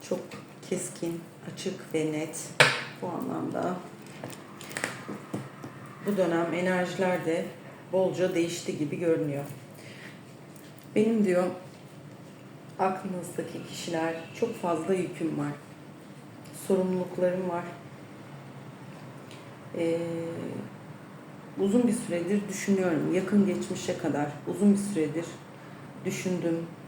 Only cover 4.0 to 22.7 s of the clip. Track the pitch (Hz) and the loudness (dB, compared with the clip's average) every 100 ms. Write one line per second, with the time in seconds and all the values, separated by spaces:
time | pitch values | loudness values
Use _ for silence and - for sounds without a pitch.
4 | - - - - - - - - - - | -14 -12 -12 -12 -14 -14 -10 -4 -4 -4
5 | - - - - - - - - - - | -8 -10 -6 -8 -8 -12 -14 -12 -14 -6
6 | 196 202 170 170 170 170 185 180 175 - | 0 4 4 4 2 2 4 4 2 2
7 | 185 180 151 170 196 - - - - 185 | 4 4 2 2 0 -6 -14 -14 0 4
8 | 185 147 180 170 170 - - 147 147 175 | 4 4 4 4 2 0 -2 0 0 2
9 | 170 160 147 139 143 - - - - - | 4 4 2 0 -4 -8 -14 -16 -14 -14
10 | - - - - - - - - - 208 | -14 -14 -16 -16 -16 -16 -16 -16 0 4
11 | 220 226 190 180 185 185 - - - - | 6 8 6 6 4 0 -8 -16 -16 -16
12 | - - - - - - - - 190 190 | -16 -16 -16 -16 -16 -16 -8 0 2 2
13 | 196 180 165 - 170 170 - - - 165 | -2 -4 -4 -4 -4 -6 -8 -8 -2 0
14 | 165 165 - - 226 - 180 165 165 185 | 0 -2 -6 -2 -2 0 0 2 2 2
15 | 160 - 165 147 143 147 - - - - | 2 -2 -2 0 -2 -4 -10 -16 -16 -16
16 | - - - - - - - 190 185 185 | -16 -16 -16 -16 -14 -6 2 4 4 2
17 | 180 - 180 185 185 170 175 170 - - | 0 2 4 4 0 -2 -4 -8 -14 -16
18 | - - - - - - - - - - | -16 -16 -14 -14 -14 -14 -14 -14 -14 -14
19 | - - - - - - - - 165 165 | -14 -14 -14 -14 -14 -14 -6 0 2 2
20 | 170 165 165 165 165 - - - - - | 0 -2 -4 -4 -6 -6 -8 -12 -14 -14
21 | - - - - - - 196 240 240 - | -14 -16 -14 -14 -8 0 4 6 6 4
22 | - 175 170 202 196 190 - | 0 0 2 2 2 0 4